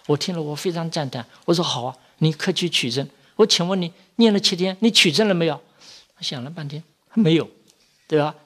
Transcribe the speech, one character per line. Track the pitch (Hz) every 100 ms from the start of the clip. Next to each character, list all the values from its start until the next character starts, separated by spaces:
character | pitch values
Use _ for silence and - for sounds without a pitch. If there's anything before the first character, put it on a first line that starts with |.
| -
我 |
听 | 147 - 175
了， |
我 | 151
非 | 147 185
常 | 170 165
赞 | 165 139
叹。 | 127 117 - -
我 |
说 | 170
：“好 | 156 127 120
啊， | 131 _ _
你 | 156
克 | 156 -
取 | 175 175
取 | - 127
证。 | 123 131 - _ -
我 | 226
请 | - 175
问 | 190
你 | 170 - _ -
念 | 233
了 | 202
七 | 196
天， | 180 185 185
你 | 226
取 | - 175
证 | 147 214
了 |
没 | 180 165
有？” | 139 - _ - - _
他 | _
想 | - 143
了 | 123
半 | 170 147
天， | 143 - _ _
没 | - 180 165
有， | 113 - _ _ _ _ -
对 | 156
吧？ | 147 -